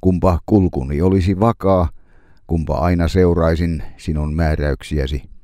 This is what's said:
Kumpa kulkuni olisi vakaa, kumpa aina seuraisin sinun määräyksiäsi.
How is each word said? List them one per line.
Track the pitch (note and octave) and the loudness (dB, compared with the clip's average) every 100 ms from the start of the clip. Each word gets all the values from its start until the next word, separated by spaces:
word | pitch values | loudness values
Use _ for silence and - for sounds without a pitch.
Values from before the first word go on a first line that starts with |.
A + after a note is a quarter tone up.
Kumpa | F#2+ F#2 F2 E2+ - | 2 2 2 0 2
kulkuni | G#2+ F#2 D2+ C2 D2 | 2 2 0 -4 0
olisi | F2+ F#2+ F2+ F#2+ | 2 2 2 2
vakaa, | A2+ A2 G2 F#2+ E2+ - - - _ - - | 0 0 2 2 2 -4 -20 -20 _ -20 -6
kumpa | E2+ C#2+ | -4 -2
aina | C#2+ F2 F2 E2 | -2 0 0 0
seuraisin | F#2 F2+ E2+ E2 E2 F2 D#2+ - - | 2 2 4 2 0 -2 -4 -8 -10
sinun | - D2+ D2+ | -6 -4 -4
määräyksiäsi. | D#2 D#2+ D#2 D2 C#2 - D2+ C2+ C2+ - - | -2 -2 0 -2 -4 -4 -4 -4 -6 -8 -20